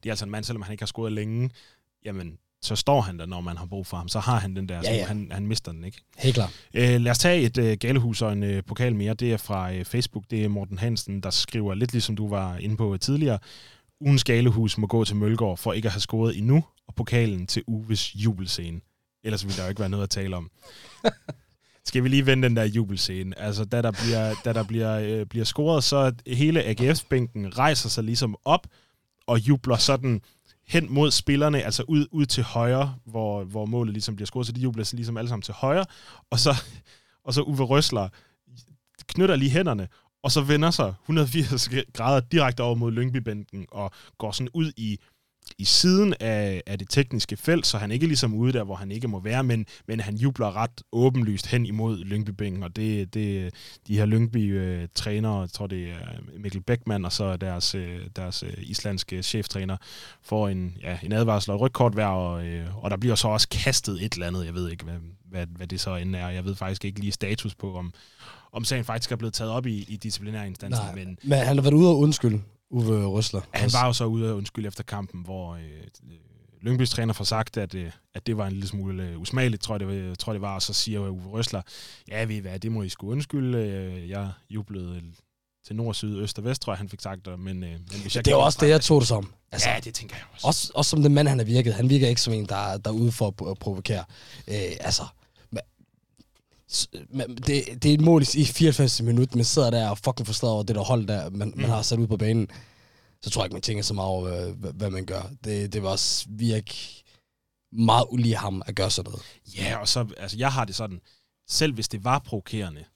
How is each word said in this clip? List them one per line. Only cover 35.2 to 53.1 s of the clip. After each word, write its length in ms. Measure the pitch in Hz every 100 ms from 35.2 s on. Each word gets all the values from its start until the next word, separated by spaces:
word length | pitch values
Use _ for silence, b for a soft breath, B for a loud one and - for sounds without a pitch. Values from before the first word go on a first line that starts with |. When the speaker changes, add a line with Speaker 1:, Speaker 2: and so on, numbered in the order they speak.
| 120
Speaker 1:
sammen 140 | 117
til 120 | 95
højre, 300 | 107 135 160 190 B B B _
og 80 | 120
så, 160 | 147 131 - - - b b b
og 100 | -
så 80 | 127
Uwe 200 | 135 139
Røsler 440 | 127 139 151 117 98 b b b _ 123 - - _ _ -
knytter 300 | - 190 156
lige 140 | 135
hænderne, 380 | 139 185 110 92 b b _
og 100 | 135
så 80 | 139
vender 300 | 139 147 160
sig 240 | 170 113 95 -
hundrede 220 | 160 143
firs 400 | 120 135 131 117 131 -
grader 280 | - 117 139
direkte 400 | 123 165 139 123
over 120 | 120
mod 180 | 117 117
Lyngby-bænken, 720 | 113 127 127 113 104 101 101 92
og 180 | 98 98 B B _
går 140 | -
sådan 160 | - 127
ud 180 | 165 160 -
i, 220 | 110 104 _ _ _ _ - -
i 60 |
siden 500 | 98 - 180 185 208 165
af, 420 | 113 107 104 92 -
af 120 | 98
det 100 | 98
tekniske 460 | - 135 120 - 104
felt, 300 | - 170 -
så 120 | -
han 120 | 101
ikke 160 | 117 165
ligesom 280 | 147 123
ude 180 | 107 123
der, 120 | 127
hvor 100 | 101
han 160 | 92 98
ikke 180 | 104 120
må 120 | 101
være, 240 | 95 123
men, 220 | 131 113 107 B -
men 120 | 110
han 160 | 104 107
jubler 400 | 131 123 110 95
ret 260 | 117 - -
åbenlyst 540 | 117 131 127 110 101 -
hen 200 | 123 120
imod 320 | 107 113 104
Lyngby-bænken, 580 | 92 101 107 98 104 92
og 140 | 90 87
det, 380 | 110 104 92